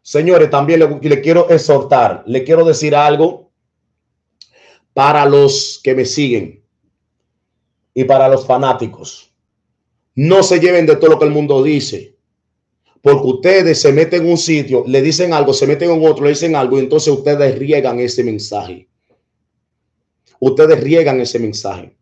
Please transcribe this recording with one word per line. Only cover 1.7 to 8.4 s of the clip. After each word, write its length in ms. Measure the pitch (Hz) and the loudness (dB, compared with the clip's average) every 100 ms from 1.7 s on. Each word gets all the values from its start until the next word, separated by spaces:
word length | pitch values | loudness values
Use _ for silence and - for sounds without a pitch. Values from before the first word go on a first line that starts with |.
| 139 131 135 113 - - | 0 2 0 0 -2 -8
le 160 | 127 | -8
quiero 220 | 131 165 | 0 2
decir 320 | 165 151 151 147 | 2 0 0 0
algo 540 | 147 147 165 185 _ _ _ _ _ _ _ _ _ _ _ _ _ _ _ | 0 0 -2 -4 _ _ _ _ _ _ _ _ _ _ _ _ _ _ _
para 320 | - 139 151 139 | -2 0 2 2
los 520 | 143 139 139 - - | 4 2 0 -8 -6
que 100 | - | -4
me 120 | 131 123 | -2 -4
siguen 580 | - 143 117 85 - _ _ _ _ _ _ _ _ _ _ _ _ _ | -4 -4 -4 -6 -16 _ _ _ _ _ _ _ _ _ _ _ _ _
y 120 | - | -6
para 240 | 131 120 131 | 2 2 4
los 180 | 135 | 2